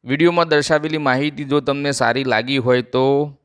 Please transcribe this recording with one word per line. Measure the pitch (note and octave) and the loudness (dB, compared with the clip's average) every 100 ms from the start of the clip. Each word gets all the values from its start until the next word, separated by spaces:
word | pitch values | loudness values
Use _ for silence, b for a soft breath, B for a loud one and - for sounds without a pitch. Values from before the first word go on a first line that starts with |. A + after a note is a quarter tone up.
વીડિયોમાં | B2 C#3+ E3+ F3 E3 | -4 2 2 2 2
દર્શાવેલી | D3 C#3 D3+ D#3 D#3 | 0 2 0 0 -2
માહિતી | C#3+ B2+ D3 C#3+ | 0 0 -2 -6
જો | C#3 D3 | -2 -2
તમને | C#3 C#3 C#3+ | 0 -2 -4
સારી | C3+ A#2 B2 | 0 0 0
લાગી | C3 A2+ A#2+ C3+ | 0 -2 0 -2
હોય | B2 B2 | 2 0
તો | A#2+ B2+ C3+ C#3 D3 C#3 | 0 0 2 2 -2 -10